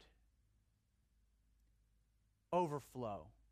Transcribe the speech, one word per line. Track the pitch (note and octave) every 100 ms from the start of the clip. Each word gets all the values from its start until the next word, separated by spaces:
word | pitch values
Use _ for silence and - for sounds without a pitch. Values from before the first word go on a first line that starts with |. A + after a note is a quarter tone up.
| - - - - - - _ _ _ _ _ - - _ - - - - - - _ _ _ _ _
Overflow. | F3 E3+ C#3+ - B2+ A2+ F#2+ F2+ - -